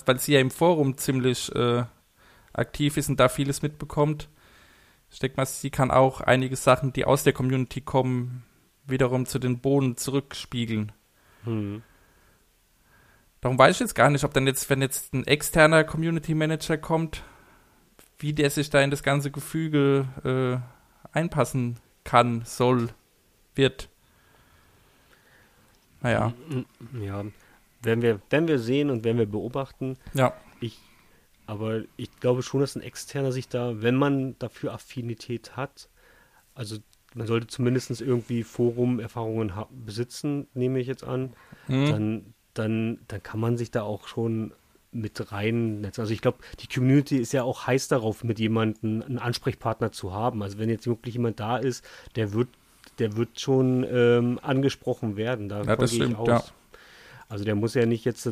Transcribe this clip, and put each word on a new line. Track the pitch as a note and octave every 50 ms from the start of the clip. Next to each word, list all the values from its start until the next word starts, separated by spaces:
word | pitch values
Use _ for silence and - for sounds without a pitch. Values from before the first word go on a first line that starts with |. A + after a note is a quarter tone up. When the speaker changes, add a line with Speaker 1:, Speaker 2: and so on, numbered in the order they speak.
| - -
Speaker 1:
weil | C3 B2+
sie | - - D3
ja | C#3
im | C3 B2+
Forum | - - E3 E3+ F3+ D#3 C#3+ C3+ B2+ -
ziemlich, | - - C3+ C3 B2 B2+ B2 - - - -
äh, | - A#2+ A#2+ A#2+ A#2+ A#2+ A#2 - _ _ _ _ _ _ _ _ _ _ _
aktiv | - - B2 - - - D3+ C#3+ D3 D#3+
ist | D3 -
und | C#3 -
da | B2+ B2+
vieles | - - C#3 C3+ C#3 -
mitbekommt. | - D3 D3+ - C#3+ C#3+ - - D3 D3+ D#3 D3+ - - _ _ _ - - - - _ _ _ _ _ _ _ _ _
Ich | - -
denk | - C3 - -
mal, | C3+
sie | C3 - - - C#3
kann | - - C3+ B2+
auch | C#3 C3 C3 C3 C3 -
einige | - - B2 C3 C3 B2+ C3
Sachen, | B2+ - C3+ B2+ B2+ - C3+
die | B2+ - -
aus | - C3 C#3 -
der | C#3+
Community | C3 - B2+ B2+ C3 C3 B2+ - - C3
kommen, | - - - C3 C3 C3 B2+ B2 B2 B2 B2 B2+ A#2 _ _ _ _ _ _ _ _ C#3
wiederum | C3 C3 C3+ B2 B2+ B2+ B2+ -
zu | - C3+
den | B2 B2 B2 A#2+
Bohnen | - C3+ C#3 C#3 C3+ C3 A#2+ -
zurückspiegeln. | - - B2+ C#3 C3 - - - - - - A#2+ A#2 A2+ A2+ G#2+ G#2+ G#2+ G#2 _ _ _ _ _ _ _ _ _ -
Speaker 2:
Hm. | A2+ A2+ A2 G#2 G2+ G2+ A2 A#2 _ _ _ _ _ _ _ _ _ _ _ _ _ _ _ _ _ _ _ _ _ _ _ _ _ _ _ _ _ _ _
Speaker 1:
Darum | - B2+ C3 B2+
weiß | C3 D#3+ F3+
ich | -
jetzt | B3+ G#3+ -
gar | - A#2 C3+
nicht, | D3 C#3 D3
ob | C#3 -
dann | C3+ C3 C3+
jetzt, | C3 - - -
wenn | C#3+ C3+
jetzt | C3+ C3 - - - - -
ein | C3 B2 -
externer | C#3 D3 - - - E3+ D#3 D#3 D#3+ D#3 D#3
Community | D#3 - D#3 D#3+ E3 E3 E3 D#3 - D#3+
Manager | D#3 D#3 D#3 D#3+ D3 - - E3 D3+
kommt, | D3+ - E3 D#3+ E3 D#3 - - - - - - - _ _ _ _ _ _ _ _ _ _ _ - _ _ _
wie | - D3 D3+
der | D3+ D3 C#3+
sich | - - C#3+ -
da | - C#3+
in | C#3 C#3
das | C#3+ C#3 -
ganze | C#3 C#3 C#3+ C#3 C#3+
Gefüge, | C3+ C#3+ C3+ - - D#3+ D#3+ D#3+ D3+ D3 C#3 C#3 C#3 C#3 C3+ C3 C3 - -
äh, | B2+ B2+ C3 C3 B2+ B2+ B2+ B2 - - _ _ _ _ _ - - - D3+
einpassen | E3 E3+ - D3+ B2 - - C3+ B2 A#2+ A#2+ A#2 - _ _ _ _
kann, | - - A#2+ A#2+ A#2+ A#2 A2+ A#2
soll, | - - - B2 B2 B2+ B2 A#2 A#2 - - _ _ _ _ _ _ _ _ _ _ _
wird. | - C3+ C3 - - - - _ _ _ _ _ _ _ _ _ _ _ _ _ _ _ _ _ _ _ _ _ _ _ _ _ _ _ _ _ _ _ _ _ _ _ _ _ _ _ _ _ _
Naja. | - B2 A2+ G#2+ A2 A2+ A#2+ - - -
Speaker 2:
Mm, | D3 B2+ B2 - _ _ A#2 A#2 C3+ A#2+
mm, | G2+
ja, | G2 G2 G2+ G2+ G#2+ - - _ - - _ _ _ _ _
werden | - A2 A2+ A#2
wir, | A#2+ A#2 A2 G2+ - _
werden | - C#3+ E3 E3
wir | D#3 C3
sehen | A2+ A2+ C3 C#3 D3 D3
und | C3 A2+ A2
werden | A#2 A#2 A#2+
wir | A2+
beobachten. | G#2 G#2 G#2+ F2 A#2 B2 C#3 C3+ - - - C3+ C3 C3 - - - -
Speaker 1:
Ja. | C#3 C3 B2 - - - - - -
Speaker 2:
Ich, | B2 A#2 - - - _ _ _ _ _ _ _ _ _ _ _ _
aber | - G#2+ G2+ A2 A2 A2 A2+ G#2+ - _ -
ich | B2 - - _
glaube | - B2+ B2 B2+ B2+
schon, | - - C3+
dass | C#3+ C3+ -
ein | A#2+
Externer | - A#2 - - - - - C#3+ C#3 C3+
sich | B2+ C3 B2 -
da, | - B2 A#2+ B2 A#2 G#2+
wenn | G#2+ A#2+ B2
man | C3 C#3+ C#3+ C#3+ C3+ C3 C3 A#2 -
dafür | - A2+ - - - C#3+ A2+
Affinität | G#2+ - - - C3 A#2 A#2 A#2 - - - B2 A2+ - - - -
hat, | C3+ C#3+ - - - - _ _ _ _ _ _ _ _ _ _ _ _ _
also | - A#2+ G#2 G#2+ G#2+ - _ _ _ _ _ -
man | A#2+ A2+ A2
sollte | A#2 A#2 A#2 A2+
zumindest | - - A#2+ B2 B2+ C3 - - B2 A2+
irgendwie | A2+ C#3 B2 A#2+ A2 - B2 A#2 A2+
Forum-Erfahrungen | A2 - - A#2+ A#2+ A#2 A#2+ B2 B2 B2 A#2+ A2 G#2 - A#2+ A2+ A2 A2 A2+ A2+ G#2+ F2+
ha-, | G#2 A2 -
besitzen, | B2+ C3 A#2+ A2 G#2 A2 B2 B2+ - - - D3+ C#3+ C#3+ C#3 - _
nehme | B2+ B2 B2+ C3 C3
ich | B2 B2
jetzt | C3 - -
an, | B2+ B2+ B2+ C3 B2+ A#2+ - - - - - - -
Speaker 1:
Mhm. | C3 C3 C#3 D3
Speaker 2:
dann, | D3 G#2+ G#2+ G#2+ A2 G#2+ G2+ G#2 - _ _ _ _
dann, | - A2+ G#2+ A2 A2 A2 A2+ A#2 - - -
dann | - G2+ -
kann | - - A2
man | A#2 A#2 A#2+ A#2+
sich | A#2+ A2+
da | - B2 G#2+
auch | G#2 G#2+ G2+ - -
schon | - - A#2 A2+ A2+ A2 A2 - - - _ _ _ _ _ _
mit | - A#2+ G#2+ G#2+ - - A2+ -
reinnetzen. | G#2+ G2+ G#2 A2 A#2 A#2 A#2 A2+ G#2+ G#2 G#2+ G2 - -
Also | A2+ G#2 A2+
ich | G#2
glaub, | - B2+ - - - - - -
die | - -
Community | - C3+ B2 B2+ C3+ C#3+ C#3 - D3 C3+
ist | A#2 -
ja | - C3+ A#2+
auch | B2+ B2 - - -
heiß | B2+ C3+ - -
darauf, | D#3 C3 A2 A2 G#2 - -
mit | A#2 A2 G2+
jemandem | A2 G#2+ A2 A2+ A2 A2 G#2+ - - A2 A2 A2 A#2
einen | - B2+ -
Ansprechpartner | B2 A#2+ A#2 - - C#3 B2+ - - A#2 A2+ - A#2+ A2
zu | - - - F#2+ F#2
haben. | G2+ A2+ B2 A#2 G#2+
Also | G2+ G2 G2 G#2
wenn | A2 A2+
jetzt | A2+ G#2 - A#2+
wirklich | A#2+ - - B2+ A2
jemand | A#2+ A#2+ A#2 G#2+ -
da | A2 A2 B2 A#2
ist, | A#2+ C#3 A#2+ - - - - - - - -
der | - A2 G#2 G2+
wird, | G#2+ B2 B2 - _ _ _ _ _ - - - -
der | A#2+ A2 G#2
wird | A2 A#2 A2+ - -
schon, | - - C3+ C3 C3 B2+ B2+ B2+ B2+ -
ähm, | B2 B2 A#2+ A#2+ A#2+ A#2+ A#2+ A#2+ B2 -
angesprochen | - - C3+ C3+ C#3 C3+ - - - - B2 - - A2+ G2+
werden. | G2 A2 A#2+ B2+ A2 G#2 G2
Davon | G#2 G#2 G#2 -
Speaker 1:
Ja, | -
das | A2+ B2+ B2
Speaker 2:
gehe | A2+ A#2
ich | A2+
Speaker 1:
stimmt, | B2 A#2+ G#2+
Speaker 2:
aus. | A2+ B2
Speaker 1:
ja. | A#2+ A#2 - - - _ _ _ - - - - - - - - - - - -
Speaker 2:
Also | A2+ G2+ G2+
der | A2 G#2+
muss | G2+ A2 A2+ -
ja | C3+ A#2
nicht | A2+ A#2+ A2+ -
jetzt | B2+ A2+ - - B2